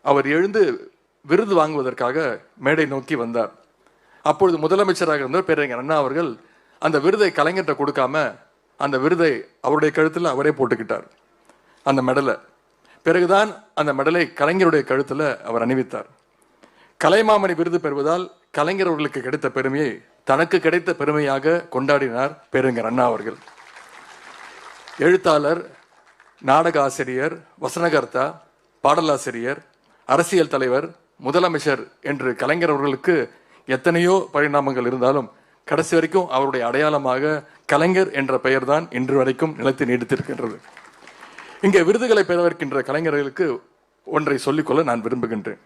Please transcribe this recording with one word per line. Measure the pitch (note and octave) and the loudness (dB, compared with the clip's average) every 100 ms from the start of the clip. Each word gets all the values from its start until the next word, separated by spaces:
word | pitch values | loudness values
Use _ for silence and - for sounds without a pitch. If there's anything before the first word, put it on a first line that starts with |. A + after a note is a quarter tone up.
| - | 4
அவர் | C#3+ C#3 | 2 2
எழுந்து | D#3 G3 G#3+ F3 A#2 - _ _ _ C#3+ | 0 0 2 0 0 -12 _ _ _ -2
விருது | F3 G#3+ F3 | 0 2 2
வாங்குவதற்காக | D#3 D3 B2+ B2+ B2 C#3+ D3 G#2+ _ _ | 2 -2 -6 -4 -4 -2 -4 -6 _ _
மேடை | C3 D#3 D3 | -2 0 0
நோக்கி | C3+ B2 C3 | -4 -6 -6
வந்தார். | A#2 A#2 G#2 - _ _ _ _ _ _ D3+ | -4 -4 -4 -8 _ _ _ _ _ _ -2
அப்பொழுது | D3+ F#3+ E3 | 2 2 2
முதலமைச்சராக | D#3 F#3+ F#3+ F3+ E3+ D3 | 2 2 2 0 0 0
இருந்தவர் | C3 E3 F#3 | 0 -2 0
பேரறிஞர் | D#3+ C#3 A#2+ | -2 -2 -6
அண்ணா | C3+ D#3 | -2 -2
அவர்கள் | C3 C#3+ E3 A2 _ _ _ _ | 0 -2 -4 -8 _ _ _ _
அந்த | D#3 D3+ | -2 2
விருதை | D#3 G#3 G3 | 2 2 2
கலைஞர்கிட்ட | D3+ D3+ F#3+ D#3 | 2 0 0 -4
கொடுக்காம, | C#3+ C#3+ C#3+ C3 D3+ C3 G2 _ _ _ _ | -2 -2 0 -2 0 -2 -6 _ _ _ _
அந்த | C#3 C3 | -2 0
விருதை | C#3+ E3+ E3 A#2 - _ | 2 2 2 0 -8 _
அவருடைய | B2 D3+ D3+ | -2 2 2
கழுத்துல | D3+ D#3 D#3 E3+ | 2 0 0 -2
அவரே | C3 D3+ | 0 -2
போட்டுக்கிட்டார், | C3+ B2 A#2 A2 G#2+ - _ _ _ _ _ _ _ C#3 | 0 0 0 -2 -8 -8 _ _ _ _ _ _ _ -2
அந்த | C3+ | 0
மெடலை. | B2+ C3 C3+ G2+ - _ _ _ _ _ E3 | 2 0 0 -4 -10 _ _ _ _ _ 0
பிறகுதான் | F3 F3 G3 G#3+ - _ | 2 4 2 2 -4 _
அந்த | - D3+ | -4 -2
மெடலை | C3+ C#3+ F3 E3 | 0 0 0 -2
கலைஞருடைய | - D3 F#3 F3 D#3 | 0 0 4 4 2
கழுத்துல | C3+ C3 C#3 C#3 D3+ A2 | 0 -2 -2 -2 -2 -4
அவர் | - A#2 A#2 | -4 -2 0
அணிவித்தார். | C3 B2+ A2 G2+ _ _ _ _ _ - _ _ _ | 0 -2 -8 -12 _ _ _ _ _ -20 _ _ _
கலைமாமணி | D3+ G3 A3 G#3+ F#3+ E3 | 2 4 4 4 2 0
விருது | E3+ E3+ | -2 -2
பெறுவதால் | D#3 C#3+ C#3+ F3 F3+ _ _ | -4 -4 -2 -2 -6 _ _
கலைஞர் | - D#3 F#3+ F#3 | -4 -2 0 0
அவர்களுக்கு | D3+ D3 C#3 | 0 -4 -6
கிடைத்த | B2+ A#2+ C3+ | -6 -4 -4
பெருமையை | C3 C3+ C#3 C#3+ G#2 _ _ | -2 -4 -2 -4 -6 _ _
தனக்கு | - C#3 E3 F3+ | 0 0 2 2
கிடைத்த | D#3+ F3 F3 E3 | 2 0 -2 -2
பெருமையாக | C#3+ D3+ C#3+ C3+ D3 E3+ E3+ | -2 0 0 0 0 -2 -2
கொண்டாடினார் | B2+ C#3 C#3+ C3+ A#2 C#3 D3 _ | -4 0 0 0 -2 -4 -6 _
பேரறிஞர் | C3 C3 A#2 A2 | 0 0 0 -2
அண்ணா | B2 B2 | 0 0
அவர்கள். | A2 G#2+ - - - - - - - - - - - - - - - - - | 0 -6 -12 -20 -20 -20 -20 -20 -20 -20 -20 -20 -20 -20 -20 -20 -20 -20 0
எழுத்தாளர், | D3 F#3 F3+ D3+ C#3+ E3+ - - _ _ _ _ _ _ | 4 4 4 2 2 -2 -6 -18 _ _ _ _ _ _
நாடக | C#3 D3 E3+ D#3 | 2 2 4 2
ஆசிரியர், | C#3 C3 B2+ B2+ D3+ E3 - _ | 0 -2 -4 -4 -4 -6 -18 _
வசனகர்த்தா, | - E3+ E3+ D3+ B2 - C#3 - _ _ _ _ | -8 -2 0 0 0 -4 -4 -6 _ _ _ _
பாடலாசிரியர், | C3+ D#3 D#3+ C#3 C#3 A#2 A#2+ C#3+ _ _ _ _ - | 2 2 2 -2 -4 -6 -6 -8 _ _ _ _ 0
அரசியல் | C#3 E3+ F#3 D3+ | 0 2 2 2
தலைவர், | C#3 B2+ C3 E3 - _ _ | 0 0 -2 -4 -14 _ _
முதலமைச்சர் | B2 D#3+ F3 D#3+ D3+ B2+ - _ | -2 0 2 0 -2 -2 -6 _
என்று | C#3 C#3+ B2+ A#2+ | -8 -4 -4 -2
கலைஞர் | B2+ E3 E3 | -2 0 0
அவர்களுக்கு | C#3+ C#3+ C3 - D#3+ A#2+ - _ _ - | 0 -2 -2 -2 -2 -2 -12 _ _ -6
எத்தனையோ | B2+ F3 E3+ F3 F#3+ - | -2 0 2 2 2 0
பரிணாமங்கள் | D3 D3 C#3+ C#3 B2+ A#2+ | -2 0 0 0 -2 -2
இருந்தாலும், | B2+ B2 C#3 A2 _ _ _ - | 0 0 0 -4 _ _ _ -4
கடைசி | D3+ E3 | -2 2
வரைக்கும் | E3 D#3+ F#3+ F3+ | 0 2 0 0
அவருடைய | C3 C#3 C3 A#2 | 0 0 0 0
அடையாளமாக | C3 D3+ D3 C3+ C3 D3 D3+ - _ - | 2 2 0 0 0 0 -2 -8 _ -2
கலைஞர் | D3 E3+ F#3 F#3+ | 2 4 2 2
என்ற | C#3 C3+ B2+ | 0 -2 0
பெயர்தான் | C3 C3+ B2+ D3+ E3+ | 2 0 2 0 0
இன்று | B2 C3 C3+ | -4 0 2
வரைக்கும் | C3 B2+ D#3+ D3+ | 2 0 -4 0
நிலைத்து | C3 C3+ B2+ | -2 0 0
நீடித்திருக்கின்றது. | B2 A#2 C3 - B2 A#2+ F#2+ - - - - - - - - - - | 0 0 -4 -4 -8 -8 -10 -20 -20 -20 -20 -20 -20 -20 -20 -20 0
இங்கே | G3 F#3+ | 4 4
விருதுகளை | E3 G#3+ A3 G#3+ | 4 2 4 2
பெறவிருக்கின்ற | F#3 F3 F3 E3 C#3+ C3+ | 4 2 2 0 -2 -2
கலைஞர்களுக்கு | B2+ D3 E3 D3 C#3 C3 E3+ A#2+ _ _ _ _ - | -2 -2 0 -2 -4 -2 -2 -2 _ _ _ _ -4
ஒன்றை | D#3 D3 C3+ | -2 0 0
சொல்லிக்கொள்ள | C#3 D3+ D#3 D#3 | 0 -2 0 0
நான் | D3+ A#2 | 2 -2
விரும்புகின்றேன். | A2 B2 A#2 G#2+ G#2 G2+ | -2 -4 -4 -6 -8 -12